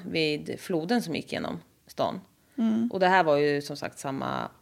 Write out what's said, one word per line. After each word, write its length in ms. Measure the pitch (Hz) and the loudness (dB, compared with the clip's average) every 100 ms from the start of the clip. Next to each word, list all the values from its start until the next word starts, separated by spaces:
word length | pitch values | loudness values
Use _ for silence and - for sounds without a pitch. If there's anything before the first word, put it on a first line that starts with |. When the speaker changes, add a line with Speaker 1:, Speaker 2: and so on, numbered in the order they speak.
| 180 | -4
Speaker 1:
vid 540 | 165 156 151 160 120 | 0 2 0 -4 -10
floden 420 | - 165 170 240 | -2 -2 0 0
som 140 | - - | 0 -6
gick 180 | - | -4
genom 260 | - - 170 - _ - | -6 -6 -8 -12 _ -14
stan. 340 | - 113 185 - _ _ - | -4 -2 -2 -12 _ _ -2
Speaker 2:
Mm. 320 | 226 226 240 | 0 2 0
Speaker 1:
Och 60 | 190 | 2
det 80 | 180 | 6
här 160 | 185 | 6
var 140 | 160 143 | 6 4
ju 240 | 147 143 | 4 0
som 160 | 143 143 | -4 -8
sagt 220 | 147 - | -10 -8
samma 520 | 139 135 131 131 117 - | -8 -4 -4 -4 -6 -10